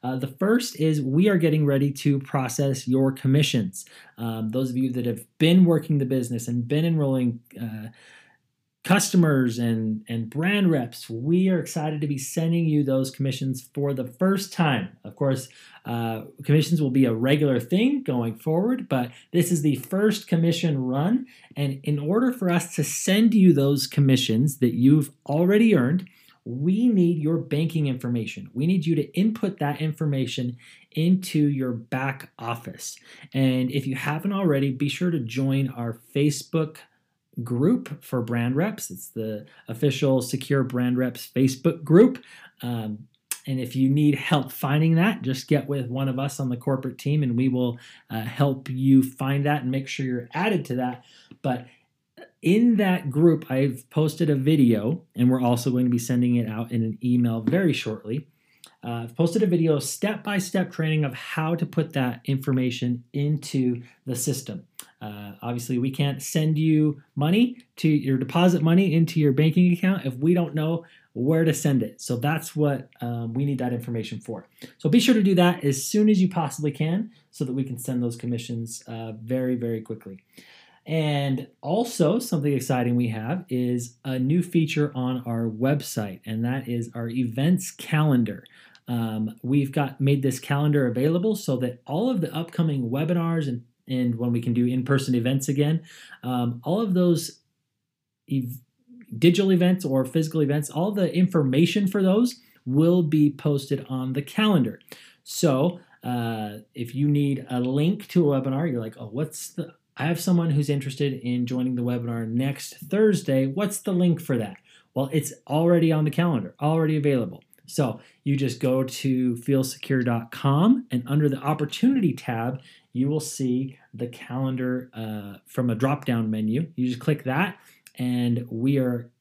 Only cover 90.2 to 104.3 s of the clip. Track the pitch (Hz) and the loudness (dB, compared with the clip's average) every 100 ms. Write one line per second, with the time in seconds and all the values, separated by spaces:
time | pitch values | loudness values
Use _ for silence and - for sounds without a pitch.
90.2 | 135 127 - 143 147 147 127 113 143 175 | 0 -4 -2 0 2 2 2 0 0 2
91.2 | 214 214 - 127 123 123 - 147 247 226 | 0 -2 -2 -2 -2 -6 -6 -2 0 0
92.2 | 160 151 170 - 165 139 117 131 160 175 | -2 -4 -6 -2 0 0 -2 -2 0 0
93.2 | 165 165 143 120 - _ - 131 123 113 | 0 -2 -2 -6 -10 _ -6 -2 0 0
94.2 | 123 120 117 120 123 127 123 139 135 123 | -2 -2 0 0 0 0 0 0 2 0
95.2 | 117 135 135 139 147 160 - - - - | 0 -2 -2 0 0 0 -4 -20 -20 -12
96.2 | 123 123 120 120 147 190 220 180 180 160 | -6 -2 -2 -4 -4 -2 0 2 2 2
97.2 | - - _ _ _ _ _ _ _ _ | -2 -14 _ _ _ _ _ _ _ _
98.2 | - 139 123 - _ _ _ - - 113 | -4 -4 -4 -10 _ _ _ -20 -16 2
99.2 | 160 180 190 185 180 185 147 135 127 165 | 4 4 4 4 4 2 0 0 0 -2
100.2 | 160 160 143 147 143 151 190 202 180 175 | 0 0 0 0 -2 -2 -2 0 0 2
101.2 | 180 170 135 131 170 214 196 202 185 202 | 2 2 2 2 2 2 0 2 2 4
102.2 | 240 - _ _ - 139 165 180 160 156 | 2 -2 _ _ -2 2 4 4 4 4
103.2 | 147 - 151 143 135 139 - 131 131 131 | 2 2 -2 -2 -2 -6 -4 -6 -4 -6
104.2 | 139 | -4